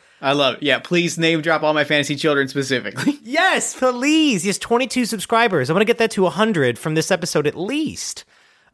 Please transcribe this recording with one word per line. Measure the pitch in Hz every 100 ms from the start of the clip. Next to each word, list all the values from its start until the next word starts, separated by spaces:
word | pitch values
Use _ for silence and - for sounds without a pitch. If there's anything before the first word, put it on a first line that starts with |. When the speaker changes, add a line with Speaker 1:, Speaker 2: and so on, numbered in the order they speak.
| _ _
Speaker 1:
I | 139
love | 143 135 117
it. |
Yeah, | 143 127
please | - 175 170 165
name | 165 165
drop | 156 156
all | 156
my | 151 147
fantasy | 151 143 143
children | 156 143 135
specifically. | 139 131 127 104 127 147 294
<laughs> |
Speaker 2:
Yes, | 220 294 370 285 -
please. | - 254 247 277 311 311 202
He | 180
has | 185
twenty-two | - 233 254 254 233
subscribers. | 208 - 226 233 180 127
I |
wanna | 165 214
get | 226
that | 226
to | 208 185
a |
hundred | 156 220 180 131 117
from | 165 156
this | 156
episode | 185 170 160 147
at | 123
least. | 190 285 311 92 - - - _ _ _ _